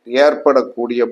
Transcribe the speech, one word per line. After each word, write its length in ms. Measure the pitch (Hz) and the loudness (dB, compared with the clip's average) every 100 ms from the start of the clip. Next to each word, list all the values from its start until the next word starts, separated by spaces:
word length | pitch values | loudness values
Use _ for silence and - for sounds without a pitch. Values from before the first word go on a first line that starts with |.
| 117 123 147 | -6 2 2
ஏற்படக்கூடிய 760 | 143 147 135 123 - 120 120 117 | 2 0 0 0 -6 -6 -2 -4